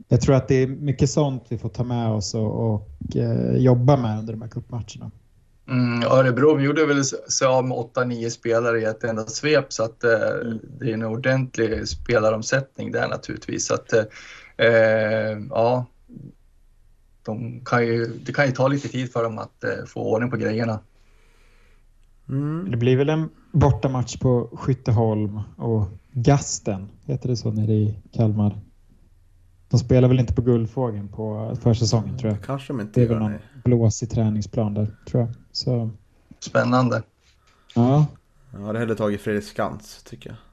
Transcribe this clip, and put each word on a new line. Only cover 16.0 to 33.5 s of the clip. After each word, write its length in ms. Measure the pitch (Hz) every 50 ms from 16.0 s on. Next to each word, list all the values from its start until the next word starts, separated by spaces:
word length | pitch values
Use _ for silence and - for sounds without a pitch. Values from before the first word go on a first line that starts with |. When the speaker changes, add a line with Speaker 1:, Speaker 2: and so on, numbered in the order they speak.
| _ - 247 - - - - _ _ _ _ _ _ _ _ _ _ _ _ _ _ _ _ _ _
Speaker 2:
de 380 | 113 107 110 117 117 123 120 -
kan 200 | - 123 117 117
ju, 340 | 117 117 117 117 120 - - -
det 80 | - 139
kan 120 | 147 143
ju 60 | 135
ta 160 | - - 127
lite 200 | 135 143 139 139
tid 240 | 123 - 127 127 120
för 120 | - 120 113
dem 160 | 110 110 110
att, 240 | 113 - _ _ 120
eh, 220 | 113 - - -
få 260 | - - 117 113 107 110
ordning 180 | 110 123 -
på 60 | 123
grejerna. 420 | 110 117 107 110 113 117 113 107 104 - _ _ _ _ _ _ _ _ _ _ _ _ _ _ _ _ _ _ _ _ _ _ _ _ _ _ _ _ -
Speaker 3:
Mm. 420 | 135 135 143 151 156 165 190 190
Speaker 1:
Det 60 | 120
blir 200 | 113 120 127 127
väl 120 | 127 143 147
en 200 | 156 156 160 156 - - _ _
bortamatch 680 | - 147 147 139 - - - 135 131 127 123 - -
på 320 | - - 131 123 120 113 - -
Skytteholm 880 | - - - 127 - - 131 107 117 113 110 107 107 107 101 104 107 101 - -
och 300 | - - 117 113 107 101 - - - - _
Gasten, 800 | - 127 117 143 143 139 - - - - - 117 101 92 98 101 - - -
heter 240 | - 135 131 - 127
det 80 | 123
så 140 | 110 - 113
nere 200 | 104 107 107 110
i 240 | 110 107 107 107 107 - - -
Kalmar? 480 | - - 113 110 104 104 104 104 - - - - _ _ _ _ _ _ _ _ _ _ _ _ _ _ _ _ _ _ _ _
De 100 | - 117
spelar 280 | - - 131 123 127
väl 120 | 123 127 131
inte 140 | 120 - -
på 80 | 127
Guldfågeln 680 | 117 127 120 117 113 107 - 139 127 117 107 101 101
på 500 | 101 - - 110 110 107 107 110 113 117 113
försäsongen, 560 | - 123 117 117 113 107 120 110 104 98 95
tror 140 | - - 107
jag. 120 | 104 104 -
Speaker 3:
Kanske 300 | - 135 135 135 - 147
de 80 | 117
inte 180 | 101 104 - 127
Speaker 1:
Det 40 | 120
är 40 |
väl 80 | 113 113
Speaker 3:
gör, 40 | 110
Speaker 1:
någon 120 | 110 104
Speaker 3:
nej. 80 | 104 - - -